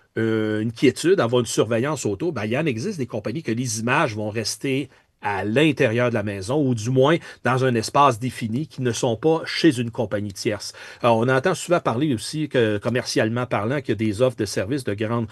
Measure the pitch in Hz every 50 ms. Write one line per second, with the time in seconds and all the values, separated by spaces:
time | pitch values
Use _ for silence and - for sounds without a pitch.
0 | _ _ - 113 113 110 110 110 107 107 107 107 110 120 117 - 156 127 - -
1 | - 170 196 175 123 117 123 123 120 - - 151 120 107 120 113 127 147 156 127
2 | - 107 101 95 151 180 151 117 104 110 117 139 165 156 113 110 139 214 208 151
3 | 123 - - 110 - 117 120 160 - - 113 120 131 123 107 113 110 120 131 160
4 | 165 123 107 107 107 107 104 113 107 - - - - 139 131 135 139 - _ _
5 | _ _ _ _ - 104 101 95 95 104 113 135 160 160 131 - 139 113 110 120
6 | 123 123 113 110 101 107 98 98 92 101 139 156 143 127 123 110 104 123 131 131
7 | 131 147 170 160 - - - _ - 123 127 127 131 131 120 113 107 - - 143
8 | 143 - 117 101 131 123 - - 123 107 110 135 160 - - - 127 123 110 -
9 | - 123 113 - - 160 160 160 - - - - - 165 123 127 120 117 - -
10 | 113 101 - 104 104 104 98 - - 117 104 98 - - - - - - - -
11 | - 120 117 110 117 131 131 135 135 185 170 - - - 175 165 - 135 113 120
12 | 151 156 123 107 - - - 156 151 131 - 131 113 107 107 104 - 120 117 127
13 | 113 - - 139 117 110 117 123 123 - 127 107 101 117 143 147 135 - 110 98
14 | 113 107 98 101 127 127 - - 107 98 - 110 98 98 143 143 123 113 101 101
15 | 110 107 120 120 110 -